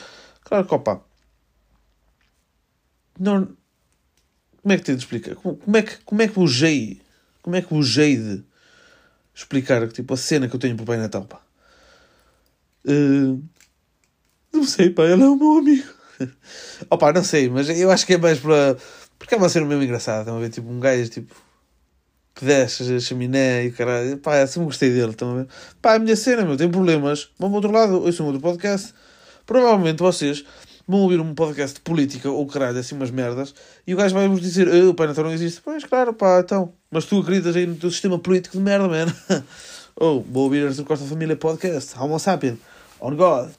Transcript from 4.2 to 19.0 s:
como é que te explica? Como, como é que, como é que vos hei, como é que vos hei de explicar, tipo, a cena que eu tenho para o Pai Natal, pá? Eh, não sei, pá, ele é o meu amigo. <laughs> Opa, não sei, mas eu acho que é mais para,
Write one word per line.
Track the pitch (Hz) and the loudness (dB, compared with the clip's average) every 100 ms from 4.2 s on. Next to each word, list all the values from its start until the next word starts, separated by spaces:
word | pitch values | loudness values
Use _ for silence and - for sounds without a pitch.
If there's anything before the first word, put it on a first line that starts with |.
| _ _ _ _ | _ _ _ _
como | 202 | -2
é | 185 | -2
que | |
te | - | 0
explica? | 127 - 117 - | -6 -6 -10 -10
Como, | - 185 - | -10 -10 -8
como | - 220 | 0 0
é | |
que, | 220 - | 0 -8
como | - 208 | -6 -2
é | 220 | 0
que | |
vos | 214 170 120 | 2 2 2
hei, | 160 147 110 - _ _ _ _ | 2 0 -4 -10 _ _ _ _
como | - 180 | -6 -6
é | |
que | 180 | -2
vos | 151 135 113 | 0 0 2
hei | 151 127 | 2 2
de | 110 98 - _ _ _ _ _ _ _ _ | -2 -8 -12 _ _ _ _ _ _ _ _
explicar, | - - 139 131 123 113 | -20 -6 -4 0 0 0
tipo, | - 123 | -6 -6
a | 131 | -6
cena | - 156 127 | -2 -2 -2
que | |
eu | 127 | -4
tenho | 127 113 | -4 -4
para | |
o | 110 | -4
Pai | 117 | -4
Natal, | 107 101 | -4 -6
pá? | 95 - _ _ _ _ _ _ _ _ _ _ _ _ _ _ - | -10 -18 _ _ _ _ _ _ _ _ _ _ _ _ _ _ 0
Eh, | 147 143 139 135 131 156 _ _ _ _ _ _ _ _ _ _ | 2 4 4 2 -2 -8 _ _ _ _ _ _ _ _ _ _
não | 311 | -2
sei, | 277 - 175 | 0 2 2
pá, | 180 | 4
ele | 160 185 | 4 6
é | 269 | 6
o | 277 | 6
meu | 302 311 | 4 4
amigo. | 285 277 - - _ - | 6 4 2 -18 _ -10
<laughs> | 127 - - - - - - | -10 -12 -20 -20 -20 -12 -2
Opa, | 170 147 | 2 4
não | 170 | 4
sei, | - 156 127 | 2 2 2
mas | 127 143 | 0 -2
eu | 165 185 | 0 2
acho | 180 - | 2 2
que | |
é | 175 | 2
mais | 170 151 | 2 2
para, | 147 151 139 127 - - | 2 4 4 0 -6 -20